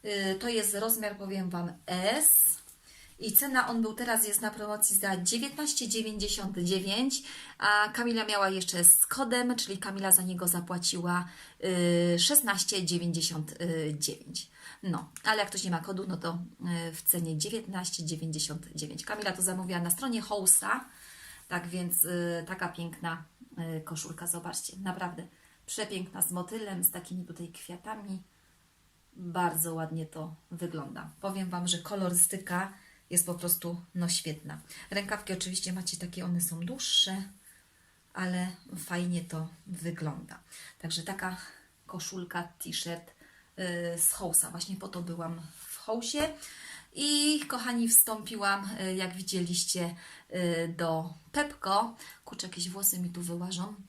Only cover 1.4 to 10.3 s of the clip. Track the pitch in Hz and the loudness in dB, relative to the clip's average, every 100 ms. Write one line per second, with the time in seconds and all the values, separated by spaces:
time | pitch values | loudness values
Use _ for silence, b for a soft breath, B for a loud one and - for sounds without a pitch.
1.4 | 185 175 175 - - 180 196 277 311 - | -2 -2 -4 -6 -4 2 4 6 8 8
2.4 | - - - - B B B B 220 - | 6 2 -8 -20 B B B B 4 4
3.4 | 277 262 247 233 220 214 240 220 214 208 | 6 2 4 2 0 0 0 2 2 0
4.4 | 220 214 208 208 - 196 202 180 180 233 | 0 -4 -4 2 4 4 2 2 2 0
5.4 | 277 277 294 - 233 226 220 214 202 - | -2 -2 -2 0 0 -2 -2 -4 -2 -2
6.4 | 196 180 175 185 190 208 262 - B B | -2 0 2 2 2 0 2 0 B B
7.4 | B B 208 208 214 240 240 226 214 202 | B B 4 6 4 2 2 2 2 4
8.4 | 196 190 180 180 175 - - - 247 247 | 4 2 0 6 8 10 6 2 2 4
9.4 | 247 240 - 196 196 196 196 185 180 | 4 0 -2 -4 -4 -2 4 4 4